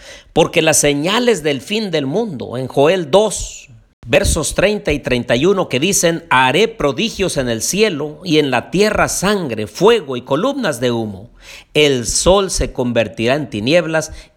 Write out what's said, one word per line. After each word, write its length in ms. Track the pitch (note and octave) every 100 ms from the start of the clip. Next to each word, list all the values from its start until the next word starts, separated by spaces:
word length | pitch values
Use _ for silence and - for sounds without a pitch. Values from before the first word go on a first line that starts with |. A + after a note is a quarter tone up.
| - - -
Porque 300 | - E3+ D#3+
las 160 | D#3 E3+
señales 640 | D3+ C#3+ E3+ A3+ A#3+ F#3+
del 160 | D3+ C3+
fin 320 | - G#3+ G3+
del 140 | D#3+
mundo, 520 | C3+ F3+ A3+ B2 G2+ A#2+
en 100 | B2+
Joel 440 | C#3+ D3+ F#3+ D3
dos, 560 | F#3+ G#3+ - - - - A2+ _ _ A2+
versos 480 | D#3+ G#3 E3+ C#3
treinta 360 | - F#3+ G#3 E3
y 80 | C#3+
treinta 360 | C3 B2 -
y 100 | B2
uno, 240 | F3 F#3+ D#3
que 100 | C3
dicen: 460 | F3+ - E3+ E3 -
"Haré 380 | B2+ C3 D#3 A3+
prodigios 680 | - D3 C3 A3+ - F3+ D3
en 100 | B2
el 140 | A2+
cielo 580 | - F#3+ G#3+ C#3+ D3+ D3+
y 160 | F#3+ D#3
en 100 | C#3+
la 220 | A#2+ -
tierra 380 | F3 G#3+ G3+ D3
sangre, 580 | - F#3 G3+ D3+ G#2+ G#2
fuego 500 | - G3 A#3 C#3 B2
y 60 |
columnas 560 | B2 C#3 C4 C#4+ G3 A#2
de 120 | B2
humo. 380 | A#2 G#2+ F#2+ A#2 - - - -
El 320 | D3+ D3 B2+
sol 440 | G#2+ - E3+ G3+ F#3
se 240 | - B2+
convertirá 640 | - B2 A#2 G#2 - A2+
en 140 | D3 C3+
tinieblas 640 | G#2 A#2 F3 D#3+ D#3+ D3+ - -